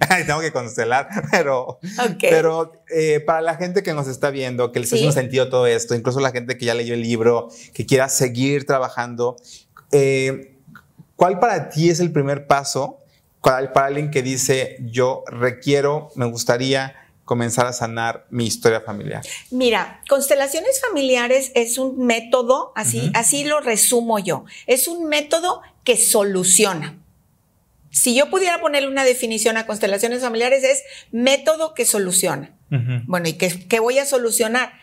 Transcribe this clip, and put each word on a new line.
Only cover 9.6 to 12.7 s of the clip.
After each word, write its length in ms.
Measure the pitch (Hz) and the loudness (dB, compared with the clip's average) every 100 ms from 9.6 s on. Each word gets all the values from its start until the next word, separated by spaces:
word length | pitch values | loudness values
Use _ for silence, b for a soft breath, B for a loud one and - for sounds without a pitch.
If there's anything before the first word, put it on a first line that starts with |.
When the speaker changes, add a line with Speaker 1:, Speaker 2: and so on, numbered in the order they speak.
| B - - | B -20 0
Speaker 1:
eh, 680 | 147 135 135 131 135 - _ _ - _ - - | 2 4 2 0 -4 -10 _ _ -20 _ -20 -6
¿cuál 240 | - 175 190 | 2 2 4
para 300 | 240 185 - | 2 0 -4
ti 180 | 147 170 | 2 2
es 120 | 165 | 2
el 100 | 175 | 0
primer 340 | 147 139 139 - | 0 0 -2 0
paso 500 | 143 139 | 0 0